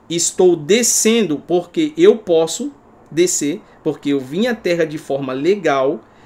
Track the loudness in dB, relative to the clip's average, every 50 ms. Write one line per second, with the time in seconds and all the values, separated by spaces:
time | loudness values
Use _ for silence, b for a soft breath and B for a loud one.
0 | _ -6 -4 -4 -4 -2 2 4 4 4 4 2 2 2 2 2 2 0 0 0
1 | 2 2 2 2 0 0 -2 -4 -4 -2 -2 -2 -2 -4 -4 -2 -2 -2 2 4
2 | 6 6 6 4 2 0 2 2 2 0 -4 -6 -8 -10 -10 -14 _ -20 -20 -20
3 | -20 -6 -2 0 0 0 0 -2 -4 -4 -6 -6 B B B B -6 -6 -6 -4
4 | -4 -2 -2 -2 -4 -4 -4 -2 -2 -2 -2 -4 -2 -2 0 0 -2 -2 -4 -8
5 | -8 -6 -6 -4 -4 -6 -6 -2 0 0 0 0 0 0 0 2 0 0 -2 -4
6 | b b b b b